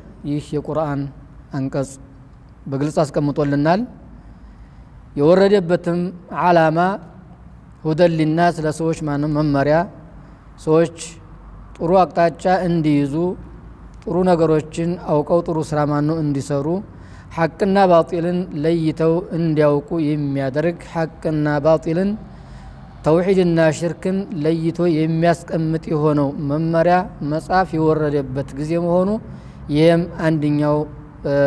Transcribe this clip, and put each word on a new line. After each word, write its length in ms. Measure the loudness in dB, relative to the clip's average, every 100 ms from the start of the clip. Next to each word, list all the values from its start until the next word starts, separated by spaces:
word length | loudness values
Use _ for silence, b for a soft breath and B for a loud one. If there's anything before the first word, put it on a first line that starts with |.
| -14 -14
ይህ 220 | -6 -6 -6
የቁርአን 520 | -8 -4 -4 -4 -4 -6 -12 -20 -20 -10
አንቀጽ 360 | -6 -4 -4 -6 -10 -20 -20 -20 -20 -20 -18 -8
በግልጽ 300 | -4 -2 0
አስቀምጦልናል። 840 | 0 0 -2 0 0 2 2 0 -2 -10 -20 -20 B B B B B B B B -12 2
የወረደበትም 840 | 4 6 6 4 2 -2 0 -4 -4 -8 -12 -2
ዓላማ 400 | 4 4 4 2 0 -2 -10 -20 -20 -20 -20 -20 -20 -8
ሁደን 320 | -4 4 4
ሊናስ 420 | 4 0 2 2 2
ለሰዎች 400 | -4 -2 -4 -2
ማነው 280 | -4 -2 -2
መመሪያ፣ 460 | 0 2 2 4 2 0 -8 -20 -20 B B B -10
ሰዎች 360 | 0 2 2 -4 -16 -16 -20 -20 -20 -20 -20
ጥሩ 180 | -6 0 2
አቅጣጫ 460 | 2 2 0 0 0 0
እንዲይዙ፣ 500 | 2 0 2 2 0 -2 -4 -6 -14 -20 -20 -20 -20 -14
ጥሩ 160 | -4 0
ነገሮችን 640 | 2 4 4 2 0 -6 -4 -4 -2
አውቀው 340 | -2 2 0
ጥሩ 160 | 0 -4
ስራ 160 | -2 -2 0
ማነው 320 | 0 0 -2
እንዲሰሩ፣ 480 | -2 -2 -2 -4 -2 -4 -6 B B B B
ሐቅና 460 | -2 -2 0 0 4 6
ባጢልን 520 | 6 4 -2 -2 -2 -4 -2
ለይተው 580 | 0 0 0 0 0 0 -2
እንዲያውቁ 560 | -2 0 2 2 2 -2 -2
የሚያደርግ፣ 760 | -2 -2 -2 -2 -2 -2 -2 -4 -8
ሐቅና 600 | -6 -6 -4 -4 -2 0 2
ባጢልን 520 | 2 2 0 -2 -2 -4 -12 B B B B B B -4
ተውሒድና 580 | 2 2 4 2 4 4 2
ሽርክን 460 | 2 -4 -4 -4 -4 -4 -2
ለይቶ 400 | -2 0 -2 0 0
የሚያስቀምጥ 960 | 2 0 2 2 0 -2 -4 -2 -4 -4
የሆነው 440 | 0 2 2 0 -2
መመሪያ 520 | -4 -2 0 2 4 2 0 -8 -6
መጽሐፍ 420 | -6 -2 0 0
የወረደበት 800 | 0 2 2 0 -2 -4 -6 -8
ጊዜ 180 | -8 -4 -2
መሆኑ 280 | 0 0 0 -2 -8 B B B -4
ይህም 340 | 4 4 4 0 -2
አንደኛው፣ 580 | 0 0 0 0 0 0 -2 -10 -20 -10
እ፣ 120 | -2 2